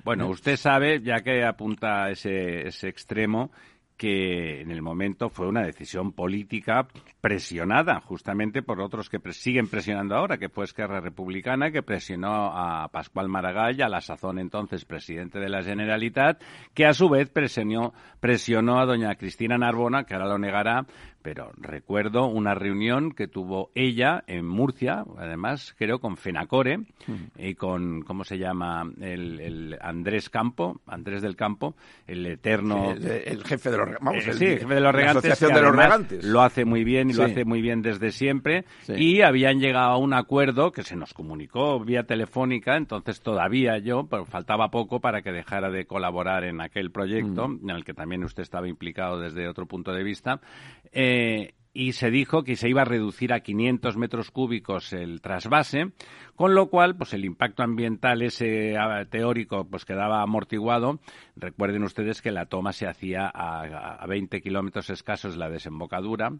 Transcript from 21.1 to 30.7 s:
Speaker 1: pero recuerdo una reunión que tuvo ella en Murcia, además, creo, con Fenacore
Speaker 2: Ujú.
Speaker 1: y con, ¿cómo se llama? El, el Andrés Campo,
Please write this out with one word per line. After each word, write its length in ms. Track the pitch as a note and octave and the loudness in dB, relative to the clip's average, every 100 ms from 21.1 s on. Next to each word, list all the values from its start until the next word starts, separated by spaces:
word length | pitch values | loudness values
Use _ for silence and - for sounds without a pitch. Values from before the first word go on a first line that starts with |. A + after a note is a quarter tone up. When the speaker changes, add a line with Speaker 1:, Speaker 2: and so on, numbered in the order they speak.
| - | -14
Speaker 1:
pero 260 | D#2 D2+ - - | -12 -10 -12 -14
recuerdo 680 | - D2+ - G#2 G#2 A#2 C3 | -12 -12 -4 0 2 2 2
una 280 | A2 G#2 | 2 0
reunión 580 | F#2+ G2 G2 A2+ C3 D#3 | 0 0 -2 0 0 -2
que 140 | - G2 | -4 -8
tuvo 420 | F#2+ F#2 F#2+ F#2 | -6 -6 -6 -4
ella 480 | B2+ C3 A#2 C3 F3 - | 0 0 4 2 2 -2
en 200 | F2+ E2+ | -6 -2
Murcia, 580 | G2 C3+ - B2+ F#3+ - - | 0 0 0 -2 -2 -6 -10
además, 580 | E2+ E2 G#2+ C#3 - - | -10 -6 -6 -6 -8 -4
creo, 200 | G#2+ B2 | -2 -2
con 200 | A2 F2 | -4 -6
Fenacore 640 | G2 D#2+ E2 C3 B2+ F3+ A3 _ - | -6 -4 0 2 2 0 -6 _ -10
Speaker 2:
Ujú. 100 | G#2 E2 - | -10 -10 -10
Speaker 1:
y 160 | F#2+ | -8
con, 480 | F2+ F#2+ F2+ F2+ D#2+ | -4 -2 -2 -2 -4
¿cómo 220 | D2+ G2 | -6 -10
se 120 | F#2+ F#2+ | -8 -6
llama? 560 | F#2 F2+ F2 E2 E2+ - | -4 -4 -4 -6 -8 -10
El, 400 | F#2+ F2+ F2 D#2+ | -10 -8 -8 -8
el 380 | E2 E2 D#2 D#2 | -10 -10 -10 -10
Andrés 480 | F2 E2+ F2 G#2+ - | -10 -6 -4 -4 -4
Campo, 540 | A2+ A#2+ B2 F3 | -4 -4 -2 -6